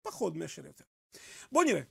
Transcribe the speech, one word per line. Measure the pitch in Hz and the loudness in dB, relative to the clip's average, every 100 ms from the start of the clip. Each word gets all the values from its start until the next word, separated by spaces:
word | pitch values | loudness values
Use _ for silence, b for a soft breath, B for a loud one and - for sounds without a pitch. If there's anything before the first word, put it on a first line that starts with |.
פחות | 453 - 208 160 | -10 -4 -4 -4
מאשר | 160 - 143 | -8 -10 -16
יותר. | - _ _ _ B B B B | -20 _ _ _ B B B B
בואו | 277 | 4
נראה. | 330 180 117 | 6 4 -2